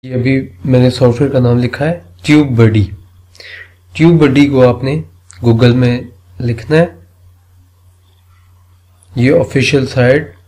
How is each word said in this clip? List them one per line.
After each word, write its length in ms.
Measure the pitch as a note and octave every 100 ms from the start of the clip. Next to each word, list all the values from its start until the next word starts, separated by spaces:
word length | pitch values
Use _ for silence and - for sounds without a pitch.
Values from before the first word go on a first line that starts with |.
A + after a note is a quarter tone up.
ये 100 | C3
अभी 200 | B2+ B2 C3+ C3+ - C3+
मैंने 240 | B2+ B2+
सॉफ्टवेयर 420 | - B2 A#2 C#3
का 80 | C3
नाम 180 | B2 A#2+
लिखा 260 | A#2+ -
है 100 | D3 F3 - _
ट्यूब 240 | - D3+ C#3+ A#2
बडी। 260 | A2+ G#2+ F#2 - - _ _ _ - - - _ _
ट्यूब 240 | - E3 E3
बडी 260 | D3 C3 C#3+
को 160 | C3+
आपने 340 | B2 A#2+ C3+ D3+ D#3 _ _ -
Google 340 | A#2 A2+ B2 B2+
में 320 | B2 B2 - _ _ -
लिखना 360 | A#2+ A#2 - D3+
है। 220 | F3 - _ _ _ _ _ _ _ _ _ _ _ _ _ _ _ _ _ _ _ _ _
ये 180 | - B2
ऑफिशियल 540 | E3+ - C#3 A#2 C#3+ C3
साइट 440 | C3 B2 C#3+ D#3+ -